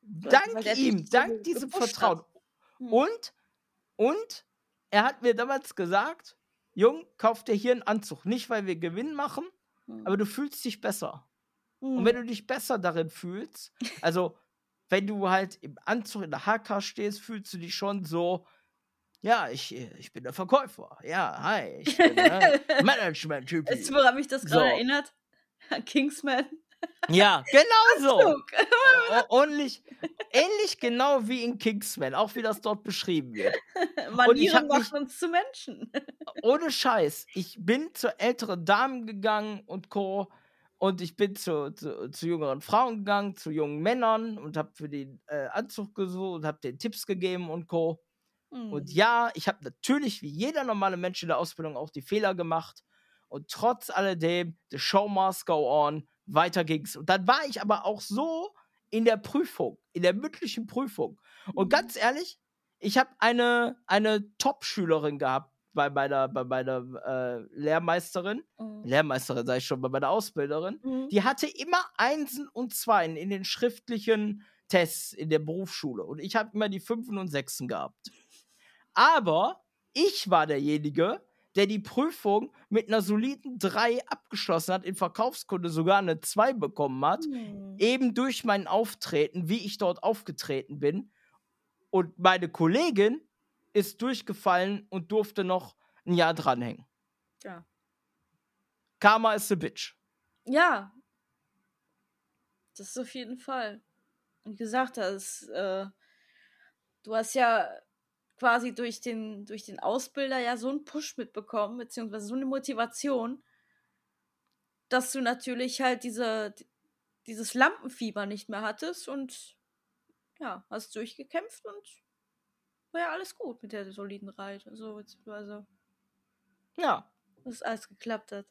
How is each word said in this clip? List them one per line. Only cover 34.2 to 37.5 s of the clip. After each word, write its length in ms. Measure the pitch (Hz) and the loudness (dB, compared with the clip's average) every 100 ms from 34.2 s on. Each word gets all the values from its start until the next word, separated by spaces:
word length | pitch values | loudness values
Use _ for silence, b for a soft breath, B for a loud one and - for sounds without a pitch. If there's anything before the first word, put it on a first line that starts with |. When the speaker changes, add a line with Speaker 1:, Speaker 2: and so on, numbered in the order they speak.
| 247 254 | 6 8
Speaker 2:
ich 160 | 349 | 6
Speaker 1:
Manieren 20 | 320 | 4
Speaker 2:
hab 60 | 294 285 | 4 2
mich 120 | 233 | 2
Speaker 1:
machen 120 | 294 | -4
uns 160 | 269 - | -6 -6
zu 100 | 339 | -2
Menschen. 640 | 339 508 508 - - 226 302 285 - | 0 -2 -8 -14 -14 -8 -8 -8 -18
<laughs> 260 | 311 - | -16 -2
Speaker 2:
ohne 280 | 220 285 330 | 2 4 2
Scheiß, 540 | - 269 226 151 - - | 0 2 2 2 -2 -10
ich 220 | - 180 | -8 -8